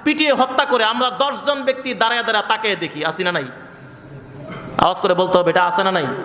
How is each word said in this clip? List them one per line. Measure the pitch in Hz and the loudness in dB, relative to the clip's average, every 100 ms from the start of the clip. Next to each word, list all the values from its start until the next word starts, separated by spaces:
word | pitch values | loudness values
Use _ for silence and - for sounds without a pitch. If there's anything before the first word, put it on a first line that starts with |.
পিটিয়ে | - 302 311 | 0 2 2
হত্যা | 254 254 254 | 4 2 2
করে, | 269 247 | 2 2
আমরা | 220 240 254 | 2 2 -2
দশজন | - 277 226 226 277 | 0 -2 0 -2 -2
ব্যক্তি | 262 262 262 | -2 -4 -6
দাঁড়ায় | 233 226 240 | 0 0 2
দাঁড়ায় | 226 220 202 | 0 -2 0
তাকিয়ে | 220 214 180 | -2 -2 -2
দেখি, | 160 151 | -4 -4
আছি | 156 160 | -4 -2
না | 180 | -2
নাই? | 170 131 - - - - - - - - - - - - - | -2 -6 -12 -18 -20 -20 -20 -18 -18 -16 -16 -14 -12 -6 2
আওয়াজ | 165 185 | 2 2
করে | 196 | 2
বলতে | 180 180 180 | 2 4 4
হবে, | 175 | 4
এটা | 180 | 4
আছে | 175 190 | 2 2
না | 190 | 2
নাই? | 185 135 120 | 0 -2 -4